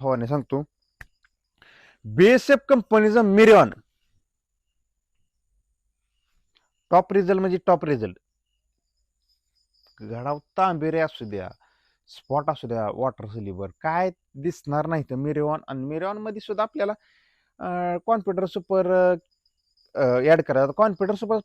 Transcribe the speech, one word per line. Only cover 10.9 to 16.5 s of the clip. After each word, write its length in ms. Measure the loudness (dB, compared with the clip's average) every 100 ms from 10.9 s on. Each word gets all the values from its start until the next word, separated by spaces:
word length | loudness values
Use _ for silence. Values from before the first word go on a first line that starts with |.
| -2
असू 320 | -4 -6 -12
द्या, 200 | -10 -12 -16 _ _ _ _ _
स्पॉट 420 | -20 -6 -4 -4
असू 160 | -6 -8
द्या, 220 | -6 -6
वॉटर 320 | -4 -6 -6 -14
सोल्युबल 400 | -12 -12 -10 -12 -10
काय 280 | -6 -4 -4 -6 _
दिसणार 520 | -10 -10 -8 -6 -6 -4
नाही 160 | -6
तर 120 | -6
Mirion. 440 | -6 -4 -4 -4 -6 -8
आणि 280 | -10 -8 -8
Mirion 220 | -8 -8
मध्ये 220 | -12 -12
सुद्धा 220 | -8